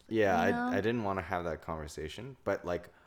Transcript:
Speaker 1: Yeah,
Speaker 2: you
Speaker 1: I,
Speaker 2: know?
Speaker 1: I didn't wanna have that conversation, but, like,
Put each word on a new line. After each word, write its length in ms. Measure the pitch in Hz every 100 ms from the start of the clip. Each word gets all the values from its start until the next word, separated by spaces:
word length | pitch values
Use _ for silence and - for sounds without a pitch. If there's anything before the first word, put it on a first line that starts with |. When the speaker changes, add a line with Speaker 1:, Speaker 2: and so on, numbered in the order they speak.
| -
Speaker 1:
Yeah, 340 | 110 98 87
Speaker 2:
you 60 | -
Speaker 1:
I, 20 |
Speaker 2:
know? 260 | - - 98
Speaker 1:
I 40 |
didn't 240 | 107 120
wanna 180 | 101 95
have 220 | 85 90
that 180 | 85 78
conversation, 760 | - 80 76 - 80 - 131 127
but, 200 | 101 98
like, 240 | 87 87 - -